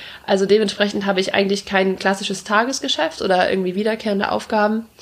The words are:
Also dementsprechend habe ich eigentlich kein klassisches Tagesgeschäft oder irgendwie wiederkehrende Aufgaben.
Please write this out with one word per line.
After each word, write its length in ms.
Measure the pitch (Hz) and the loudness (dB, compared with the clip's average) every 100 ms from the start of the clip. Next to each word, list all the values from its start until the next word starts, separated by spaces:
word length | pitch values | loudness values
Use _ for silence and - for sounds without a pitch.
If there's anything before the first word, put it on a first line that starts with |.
| - - | -18 -16
Also 220 | - 196 196 | -2 0 4
dementsprechend 580 | 208 208 - 202 208 | 4 2 0 -2 0
habe 140 | 196 185 | -2 0
ich 160 | 190 | 0
eigentlich 300 | 196 196 196 | 0 0 -2
kein 340 | - 196 190 185 | 0 2 2 0
klassisches 460 | 196 196 - 190 | 0 0 -4 -6
Tagesgeschäft 760 | - 214 240 269 269 - 311 - | 0 0 0 -2 -4 -2 -2 -2
oder 280 | - 180 185 | 0 2 4
irgendwie 240 | 190 185 | 2 -2
wiederkehrende 560 | 185 214 220 220 196 - | -2 -2 -2 -2 -2 0
Aufgaben. 560 | 214 - 220 208 220 226 _ | -2 -2 0 2 0 -6 _